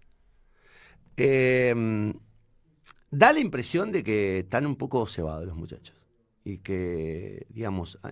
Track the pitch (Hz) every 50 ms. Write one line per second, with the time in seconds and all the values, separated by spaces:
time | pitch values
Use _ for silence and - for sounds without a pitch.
0 | - - _ _ _ _ _ _ _ _ _ _ _ _ - - - - - -
1 | _ - - - 131 139 135 131 127 127 127 127 127 123 120 117 113 113 110 107
2 | 104 104 - - - _ _ _ _ _ _ _ _ _ _ _ _ - - _
3 | _ _ 147 139 214 254 311 311 269 180 - 123 117 - - 170 202 214 190 175
4 | 104 107 107 107 101 98 95 95 92 95 107 123 143 147 135 127 139 139 131 123
5 | 110 107 - - 80 78 78 78 85 95 82 82 82 - - - - - - _
6 | _ _ _ _ _ _ _ _ _ 101 98 90 95 - 95 92 92 87 87 80
7 | 80 80 80 85 101 98 - - - - 107 113 113 104 95 92 85 80 - -
8 | - -